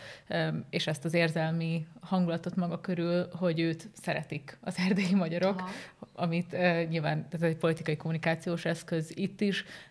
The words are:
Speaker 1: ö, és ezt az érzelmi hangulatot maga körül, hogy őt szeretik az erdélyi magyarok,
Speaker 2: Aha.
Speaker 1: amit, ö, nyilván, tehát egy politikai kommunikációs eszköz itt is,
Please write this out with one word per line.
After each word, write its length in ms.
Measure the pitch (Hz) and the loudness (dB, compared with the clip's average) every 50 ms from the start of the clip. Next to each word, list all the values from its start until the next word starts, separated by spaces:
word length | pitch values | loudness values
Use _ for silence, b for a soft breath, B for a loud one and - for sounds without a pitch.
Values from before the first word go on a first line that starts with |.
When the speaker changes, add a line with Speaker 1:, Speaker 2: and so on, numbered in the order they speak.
| B B B B B B | B B B B B B
Speaker 1:
ö, 200 | - 170 165 160 156 156 139 - | -2 0 0 0 0 -2 -4 -4
és 180 | - 170 - - | -4 -2 -2 -2
ezt 180 | 156 151 - | -2 -2 -2
az 80 | 165 160 | 0 2
érzelmi 720 | 170 165 165 160 165 160 160 165 165 165 165 165 165 160 - - - | 4 4 4 2 2 0 0 0 0 0 0 0 -2 -2 -6 -10 -16
hangulatot 540 | - - 196 185 180 170 165 160 165 175 175 | -6 0 2 2 2 2 2 0 -2 -4 -2
maga 260 | 190 175 175 165 160 | 0 0 0 -2 -4
körül, 460 | - - 185 175 170 170 175 175 180 175 - 170 | -4 -2 -2 0 2 2 2 2 0 0 -2 0
hogy 220 | 185 180 165 160 | 0 2 2 2
őt 300 | 165 165 165 160 - 214 - - | 2 0 0 -2 -6 -12 -16 -10
szeretik 560 | - - 156 147 160 - - 156 - - - - | -6 -4 -4 -4 -4 -6 -8 -8 -8 -10 -16 -12
az 140 | - - 185 - 180 185 | -8 -6 -2 0 2 2
erdélyi 260 | 214 180 196 175 185 | 4 4 4 4 4
magyarok, 440 | 196 180 160 165 175 180 190 202 185 | 4 4 2 0 2 2 2 2 0
Speaker 2:
Aha. 100 | 185 185 190 B B B B B - - - | -2 -6 -8 B B B B B -20 -14 -6
Speaker 1:
amit, 400 | - 170 170 165 170 175 175 - | -2 -2 0 2 0 -2 -2 0
ö, 300 | - 180 180 170 165 170 | 2 4 4 4 4 2
nyilván, 460 | 165 160 165 151 151 151 156 156 - | 0 0 0 0 0 0 0 -2 -4
tehát 160 | - 165 165 165 | -4 0 2 2
egy 100 | 160 165 | 2 2
politikai 380 | - 165 160 165 160 - 156 156 | 2 2 2 2 0 -2 -2 -2
kommunikációs 680 | - 165 160 160 160 165 165 165 - 180 175 170 - | -2 -2 -2 0 0 0 0 0 0 -2 -2 -2 0
eszköz 460 | 170 165 160 - - 175 165 160 160 - - | -2 -2 -2 -4 -2 -2 -2 -2 -2 -4 -4
itt 240 | 196 185 - - | -4 -4 -2 0
is, 240 | 214 202 190 - - B B B B B | 0 0 2 0 -4 B B B B B